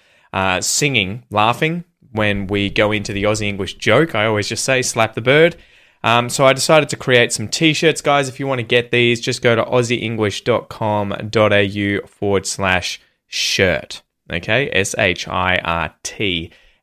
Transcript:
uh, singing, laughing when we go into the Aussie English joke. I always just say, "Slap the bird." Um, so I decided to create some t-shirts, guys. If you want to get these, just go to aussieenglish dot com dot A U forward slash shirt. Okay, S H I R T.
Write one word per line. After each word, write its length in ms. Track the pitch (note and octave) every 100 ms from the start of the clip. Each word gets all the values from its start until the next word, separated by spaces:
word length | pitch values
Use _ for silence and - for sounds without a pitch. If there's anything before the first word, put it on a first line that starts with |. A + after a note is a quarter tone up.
| _ _ -
uh, 300 | F#2+ F#2+ F#2
singing, 640 | - - D3 B2+ F#2 A#2 -
laughing 540 | G#2 A2 A#2+ D#3+ E3+ - _ _
when 340 | G#2+ G#2+ G2+ F#2+
we 240 | G2+ G2+
go 220 | G2 G#2+
into 200 | G#2+ G2+
the 120 | G2+
Aussie 240 | G2+ G#2+ G#2
English 260 | G2+ F#2
joke. 400 | - - A2+ D#3+
I 140 | G#2+ A2
always 200 | G#2+ G#2
just 160 | A2
say, 200 | - C3
"Slap 320 | B2 A#2 A2 -
the 60 |
bird." 340 | A#2+ D3 E3+ - _ _ _ _
Um, 260 | A2+ A#2+ B2
so 160 | - C3+
I 80 |
decided 360 | C3+ - D#3 C#3+
to 60 | -
create 360 | - B2 A#2+
some 160 | - G#2+
t-shirts, 540 | - D#3+ D3 E3 D3
guys. 280 | D3 C#3+ C3+
If 100 | A#2+
you 60 | C3+
want 140 | C3
to 40 |
get 280 | A2 A#2+ A#2+
these, 280 | A#2+ A#2+ A#2+
just 220 | - B2
go 140 | B2 A2+
to 80 |
aussieenglish 800 | - B2 A#2+ B2 A2 A2+ G#2+ -
dot 260 | - A2 -
com 460 | - A2 G#2 G2+ - G#2+
dot 220 | A2+ G#2+
A 120 | G#2
U 380 | G2+ G2+ G2+ G2+ -
forward 400 | - G2+ G2 -
slash 560 | - G2 F#2 - - _ _ _
shirt. 800 | - - - F#2 D2 - - _ _ -
Okay, 380 | E2 G#2 A2+ C#3+
S 220 | F#2 G2 -
H 300 | G2+ F2 -
I 300 | F#2 F#2 F#2
R 300 | - E2+ D#2 _
T. 480 | - - G#2 E2+ E2+ _ _ _